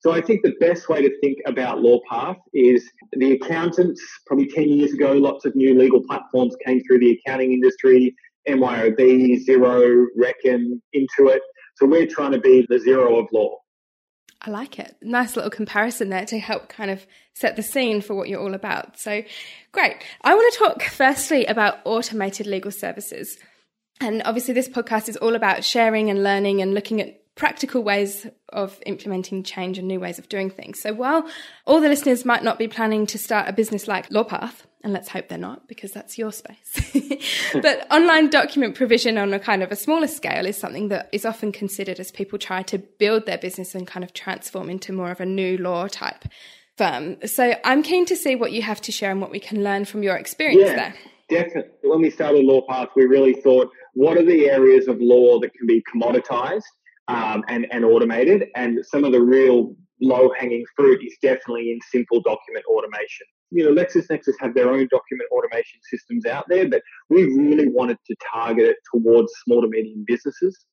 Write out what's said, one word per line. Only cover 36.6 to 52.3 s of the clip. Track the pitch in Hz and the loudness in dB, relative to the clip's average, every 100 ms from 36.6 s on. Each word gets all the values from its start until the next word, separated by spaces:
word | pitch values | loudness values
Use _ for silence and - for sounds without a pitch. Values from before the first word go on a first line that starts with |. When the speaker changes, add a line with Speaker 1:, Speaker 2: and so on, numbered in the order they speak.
| - - - | -16 -10 -4
Speaker 2:
<laughs> | 277 - 277 - - - 285 | -4 -4 -10 -6 -6 -4 0
But | 302 254 - | 0 -2 0
online | 294 339 320 302 | 2 4 4 4
document | 285 294 - 240 | 2 0 -2 -4
provision | - 247 226 233 226 | -2 0 0 0 -2
on | 202 | -2
a | 196 | -4
kind | 202 202 | -2 -4
of | 185 | -4
a | 208 | -8
smaller | - 320 311 | -4 -2 -2
scale | - - - | -6 -6 -6
is | 185 214 | -6 -8
something | - 147 208 | -10 -8 -6
that | 196 - | -6 -6
is | 196 | -8
often | 226 220 214 | -8 -8 -10
considered | 196 202 - 190 180 | -8 -10 -10 -10 -10
as | 190 | -14
people | - 196 202 | -12 -12 -10
try | - 185 | -8 -8
to | 185 196 | -6 -10
build | 196 _ 208 220 | -10 _ 0 0
their | 214 185 | -4 -8
business | 185 185 185 | -10 -12 -14
and | 185 185 | -12 -14
kind | 190 | -14
of | 180 | -14
transform | - - 185 - 190 - | -14 -12 -12 -12 -12 -10
into | 185 - | -12 -10
more | 190 180 | -10 -8
of | 180 | -8
a | 190 | -8
new | 190 185 185 | -6 -4 -6
law | 180 175 170 | -4 -6 -8
type | - - - - _ - _ _ _ | -10 -14 -14 -18 _ -20 _ _ _
firm. | 190 131 156 - 214 | -4 -2 -8 -10 -10
So | - 247 - | -2 0 0
I'm | - 269 | 0 0
keen | 302 359 359 | 2 0 0
to | 370 | -2
see | 294 254 | -2 -2
what | 226 | -4
you | 220 | -6
have | 220 208 | -6 -8
to | - | -8
share | 208 202 | -8 -6
and | 196 | -6
what | 196 | -6
we | 202 | -12
can | - 214 | -8 -6
learn | 202 196 202 | -4 -4 -6
from | 214 | -6
your | 202 180 | -4 -4
experience | - - 311 185 196 | -6 -6 2 6 4
Speaker 1:
Yeah, | 143 | 2
Speaker 2:
there. | 98 - - _ _ | -6 -10 -20 _ _
Speaker 1:
definitely. | 165 170 165 - _ | -2 -2 -6 -10 _
When | 143 160 | 0 2
we | 160 | 2
started | - 151 | 0 2